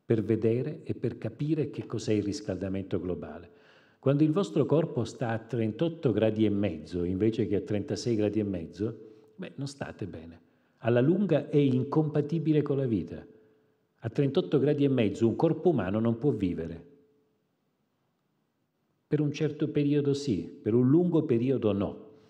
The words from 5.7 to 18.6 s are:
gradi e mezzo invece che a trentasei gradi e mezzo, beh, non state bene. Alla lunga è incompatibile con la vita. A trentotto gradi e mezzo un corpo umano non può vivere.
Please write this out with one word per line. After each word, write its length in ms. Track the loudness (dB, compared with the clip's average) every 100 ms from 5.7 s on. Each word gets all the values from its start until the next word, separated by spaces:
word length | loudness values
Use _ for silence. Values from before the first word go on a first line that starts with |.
| 0 -2 0 0
gradi 320 | 2 2 4 2
e 40 |
mezzo 540 | 2 -2 -4 -6 -4
invece 440 | -2 0 2 2 0
che 100 | 0
a 40 |
trentasei 540 | -2 -4 -4 -4 -2 0
gradi 240 | 0 0
e 40 |
mezzo, 560 | -2 -4 -8 -6 -6 -8 -16 -20 _ -16
beh, 180 | -14 -10
non 120 | -10
state 380 | -10 -12 -10 -10
bene. 420 | -12 -16 -20 _ _ _ _
Alla 180 | 0 4
lunga 480 | 4 2 2 0 2
è 80 | 2
incompatibile 1040 | 4 2 0 0 0 0 -2 -2 2 2
con 160 | 2 0
la 80 | 0
vita. 360 | -2 -2 -10 -16 -20 _ _ _ _ _ _
A 120 | -6
trentotto 500 | 0 0 2 2 2
gradi 260 | 2 2 2
e 20 |
mezzo 400 | 2 2 2 0
un 80 | 2
corpo 360 | 0 2 2
umano 280 | 2 0 0
non 180 | 0 0
può 140 | 0
vivere. 500 | 0 0 -2 -6 -10 -16 -20 _ _ _ _ _ _ _ _ _ _ _ _ _ _ _ _